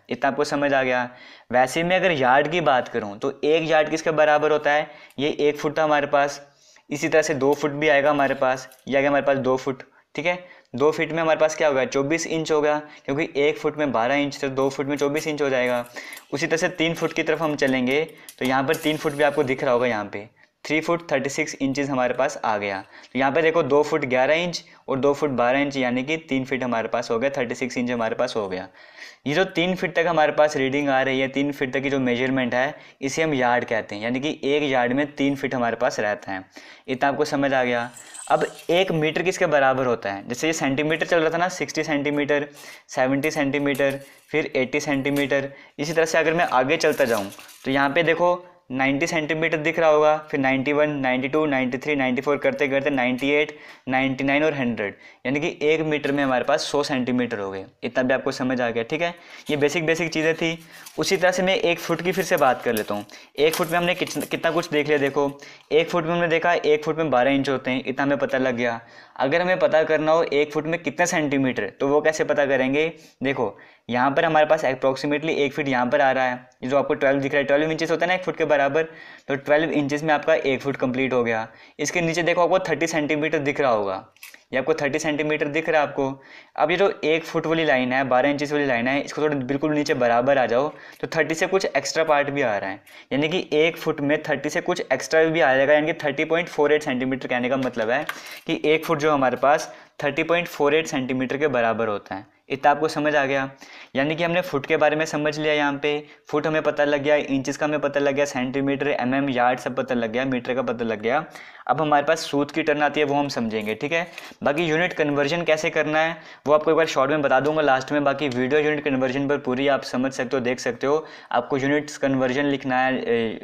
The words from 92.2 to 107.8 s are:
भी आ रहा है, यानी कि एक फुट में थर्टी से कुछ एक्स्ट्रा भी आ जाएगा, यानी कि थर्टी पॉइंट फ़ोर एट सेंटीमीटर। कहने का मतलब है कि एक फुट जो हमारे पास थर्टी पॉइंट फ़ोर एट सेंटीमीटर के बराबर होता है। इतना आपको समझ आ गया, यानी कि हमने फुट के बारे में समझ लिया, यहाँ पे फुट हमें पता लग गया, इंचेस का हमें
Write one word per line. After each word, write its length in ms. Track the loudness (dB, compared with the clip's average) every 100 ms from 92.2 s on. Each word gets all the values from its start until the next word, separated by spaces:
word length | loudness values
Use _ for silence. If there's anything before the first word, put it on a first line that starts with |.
| 2
भी 120 | 0
आ 160 | 0 -2
रहा 120 | -4
है, 120 | -10 -14 -20 -6
यानी 160 | -2 0
कि 180 | -2 0
एक 220 | 2 2 0
फुट 240 | -4 -2
में 200 | 0 0
थर्टी 260 | 0 -4 -2
से 120 | -4
कुछ 200 | -2 -2
एक्स्ट्रा 400 | -2 -2 2 4
भी 160 | 4 4
आ 140 | 4
जाएगा, 180 | 4 4
यानी 140 | 4 2
कि 120 | -2
थर्टी 260 | -4 -2
पॉइंट 240 | -2 -2 -2
फ़ोर 240 | 0 2
एट 100 | 2
सेंटीमीटर। 440 | 0 -4 -2 -4 -2
कहने 220 | -2 0
का 80 | -2
मतलब 320 | -2 -2 -2
है 160 | -2 -4 -10 -14 -12 -6
कि 140 | -2
एक 200 | 2 2
फुट 140 | 0 0
जो 120 | 2
हमारे 240 | 2 2 2
पास 360 | 2 2 0 -14 -20 -6
थर्टी 200 | -2 0
पॉइंट 220 | 0 0 -2
फ़ोर 280 | 0 2
एट 120 | 2 0
सेंटीमीटर 500 | -4 -2 -2 -2 -2
के 100 | 0
बराबर 380 | 0 0 0 -2
होता 280 | -4 -8
है। 180 | -12 -14 _ -10
इतना 220 | 0 2
आपको 160 | 2 0
समझ 260 | -2 0
आ 80 | 0
गया, 240 | 0 -2 -4 -10 -20 -20 -6
यानी 200 | -2 -2
कि 80 | 0
हमने 180 | 0 0
फुट 240 | -2 -4
के 120 | 0 2
बारे 180 | 2
में 100 | 2
समझ 320 | -2 -2 -2 -2
लिया, 160 | 0
यहाँ 260 | 0 0 -2
पे 220 | -2 -4 -8 -20 -6
फुट 180 | -2 0
हमें 140 | 0
पता 200 | 0 0
लग 180 | 2 2
गया, 120 | 2
इंचेस 420 | 2 2 -2 -4 -4
का 80 |
हमें 140 | -2 -2